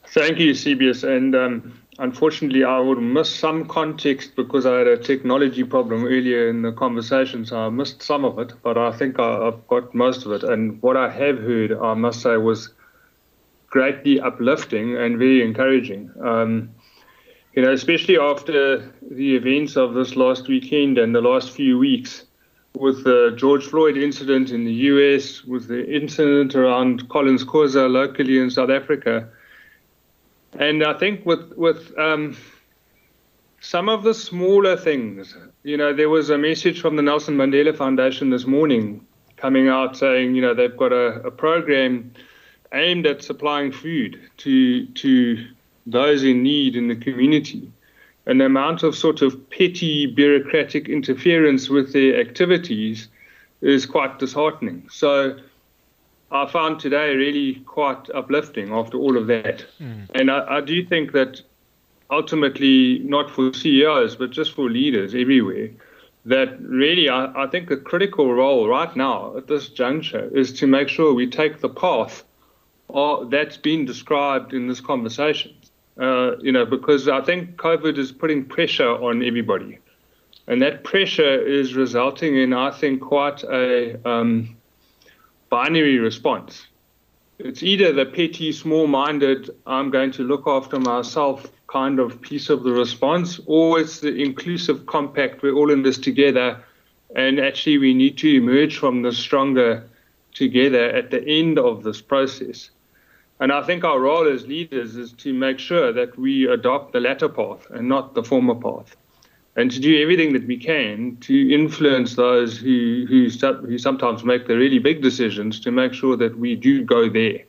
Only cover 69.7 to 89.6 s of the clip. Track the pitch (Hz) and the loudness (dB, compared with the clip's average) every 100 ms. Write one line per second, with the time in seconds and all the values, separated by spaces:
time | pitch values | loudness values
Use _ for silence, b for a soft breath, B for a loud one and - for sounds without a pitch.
69.7 | - 123 156 - - 107 135 127 - 139 | -4 -2 -2 -4 -8 -2 0 -2 0 2
70.7 | 135 139 - 156 123 127 139 156 151 127 | 2 2 2 2 2 0 -2 -2 -2 -8
71.7 | - 180 131 104 - _ _ _ _ _ | -2 -2 0 -4 -10 _ _ _ _ _
72.7 | _ - 143 147 143 123 139 147 - 151 | _ -8 -2 0 -2 -2 -2 -2 -4 -2
73.7 | 160 131 113 - 143 143 135 - 131 123 | -2 -2 -8 -2 0 0 -2 -4 -6 -6
74.7 | 123 - 135 113 117 147 147 - _ _ | -8 -4 -4 -4 -2 -2 -2 -6 _ _
75.7 | _ _ - 127 127 127 - 135 127 113 | _ _ -6 -2 0 0 -2 0 0 0
76.7 | 131 139 143 135 135 135 180 175 - 165 | -2 2 2 2 0 0 -4 -6 -4 0
77.7 | 165 156 143 131 - 160 147 135 - 139 | 0 0 -2 -6 -4 -2 -2 -4 -2 -2
78.7 | - 123 117 123 117 123 120 107 95 - | 2 0 0 -2 -2 -2 -2 -2 -4 -6
79.7 | - _ b b b b b - 123 143 | -18 _ b b b b b -4 0 0
80.7 | 143 - 196 190 - 147 135 - 139 131 | -2 -2 -2 0 2 2 2 0 0 0
81.7 | 127 127 120 127 139 165 135 127 127 135 | -2 -2 0 -2 -2 0 2 2 0 -2
82.7 | 139 147 131 - 143 143 143 - 127 127 | -2 -2 -2 -2 0 0 -6 -6 -2 0
83.7 | 123 117 117 123 117 117 113 113 - _ | 0 -2 -6 -4 0 0 0 -4 -14 _
84.7 | _ b b b b b _ _ 120 139 | _ b b b b b _ _ -4 0
85.7 | 165 147 127 113 - 151 107 - - - | 2 2 2 0 -2 -2 -2 -8 -20 -20
86.7 | _ _ _ _ _ _ - 127 131 180 | _ _ _ _ _ _ -14 -12 -6 -2
87.7 | 196 185 139 135 175 165 170 160 151 165 | 2 2 2 -2 -2 -4 -4 -8 -6 -2
88.7 | 156 156 135 147 147 139 135 - - | 0 2 0 0 0 0 0 -4 -18